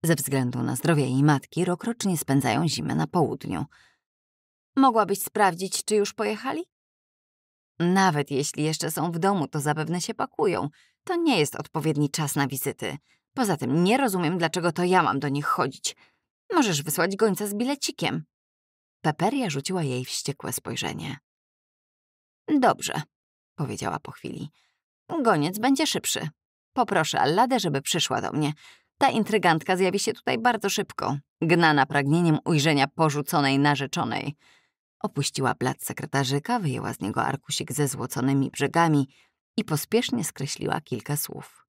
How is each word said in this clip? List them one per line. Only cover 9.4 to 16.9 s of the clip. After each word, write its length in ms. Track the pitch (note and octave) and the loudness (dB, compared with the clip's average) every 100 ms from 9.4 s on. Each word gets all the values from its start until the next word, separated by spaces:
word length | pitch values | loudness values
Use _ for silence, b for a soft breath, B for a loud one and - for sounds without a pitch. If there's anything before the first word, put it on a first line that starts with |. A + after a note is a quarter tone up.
| D3 | -2
to 120 | D3+ | -2
zapewne 420 | C#3+ D3+ D#3 F3 | -2 -2 -2 -4
się 120 | E3+ | -4
pakują. 560 | G#3+ - - G#3 G#2 C#3 b b b | -6 -8 0 0 0 -4 b b b
To 120 | - F4 | -4 0
nie 240 | E4 A3 | 2 4
jest 160 | D3 - | 2 -2
odpowiedni 540 | C#3+ D#3+ D#3 C#3+ D3 | -8 -4 -2 0 0
czas 260 | - D3 - | 0 -4 -2
na 120 | C#3 | -2
wizyty. 500 | C3+ - - G#2+ C#3 _ _ _ | -2 -6 -6 -8 -10 _ _ _
Poza 240 | - A3 D3+ | -4 -2 0
tym 260 | A#2+ D3+ | 0 2
nie 140 | F3+ A#3+ | 4 2
rozumiem, 400 | B3+ F#3+ D#3+ F3+ | 2 0 -2 0
dlaczego 340 | E3 F3+ E3+ | -2 0 -2
to 120 | D#3+ | 0
ja 200 | F3 F#3 | 2 4
mam 160 | D3+ B2+ | 4 0
do 100 | C#3+ | -2
nich 160 | C#3+ C#3+ | -2 -2
chodzić. 500 | - C3+ - - - b b b _ _ | -2 -2 -2 -10 -10 b b b _ _
Możesz 300 | F4+ A#3 D3+ | 2 2 0
wysłać 320 | D#3 | -2